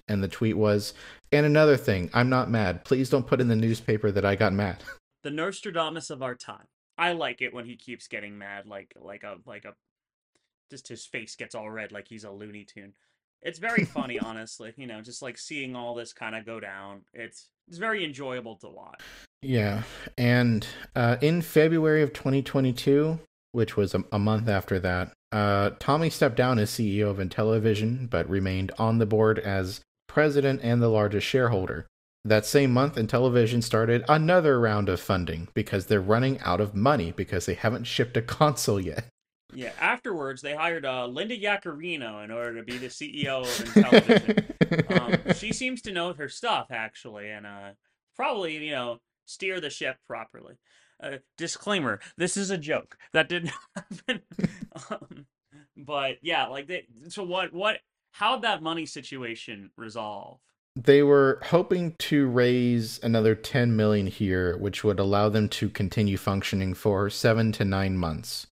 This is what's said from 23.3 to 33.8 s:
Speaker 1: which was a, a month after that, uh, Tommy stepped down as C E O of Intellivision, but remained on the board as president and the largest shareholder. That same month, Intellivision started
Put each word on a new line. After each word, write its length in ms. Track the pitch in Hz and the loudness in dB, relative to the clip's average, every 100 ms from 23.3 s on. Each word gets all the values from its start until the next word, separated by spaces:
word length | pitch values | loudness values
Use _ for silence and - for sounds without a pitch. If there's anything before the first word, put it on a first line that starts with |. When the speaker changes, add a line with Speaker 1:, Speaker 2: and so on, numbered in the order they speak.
| _ _ | _ _
Speaker 1:
which 240 | 117 107 - | -2 0 0
was 180 | 98 | 0
a, 80 | 101 - | 0 -2
a 80 | 107 | 0
month 300 | 104 107 113 | 2 2 0
after 320 | 98 - 95 | 0 0 -2
that, 320 | 90 90 98 _ - | 0 -2 -4 _ -6
uh, 400 | 107 104 101 101 - | 0 2 2 2 -2
Tommy 320 | - 151 165 | 0 0 0
stepped 240 | - 143 | 2 0
down 240 | 117 127 117 | 2 2 2
as 120 | 107 | 0
C 280 | - 107 101 | 0 0 2
E 60 | |
O 60 | 104 | 0
of 80 | 98 | 0
Intellivision, 920 | 92 - 110 113 110 104 110 127 120 | -4 0 2 2 2 2 0 -2 -2
but 180 | 85 80 | -2 0
remained 440 | 95 95 92 95 - | 0 0 -2 -4 0
on 220 | 113 113 | 2 2
the 80 | 104 | 4
board 320 | 110 110 107 | 4 4 4
as 440 | 101 95 92 107 _ _ - | 0 -2 -2 -6 _ _ -2
president 540 | 147 151 143 139 135 | 2 4 4 2 2
and 180 | 117 120 | 2 4
the 60 | 117 | 4
largest 400 | 110 104 101 - | 4 2 0 0
shareholder. 580 | 135 123 101 92 78 - _ _ _ | 2 2 2 -2 -6 -10 _ _ _
That 220 | 104 107 - | 2 2 6
same 260 | 147 135 | 4 6
month, 220 | 123 143 | 4 2
Intellivision 680 | 123 110 120 127 120 113 120 | 0 0 2 4 4 4 2
started 420 | 117 110 | 2 2